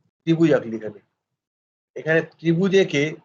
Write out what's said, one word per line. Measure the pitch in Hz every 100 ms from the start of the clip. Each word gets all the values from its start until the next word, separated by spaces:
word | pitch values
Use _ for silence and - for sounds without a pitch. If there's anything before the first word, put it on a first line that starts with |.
| _ _ 165
ত্রিভুজ | 160 165
আঁকলি | 127 117 110
এখানে। | 107 104 _ _ _ _ _ _ _ _ _ 127
এখানে | 151 160 160
ত্রিভুজ | _ 165 165 196 190
এঁকে, | 180 143 147 -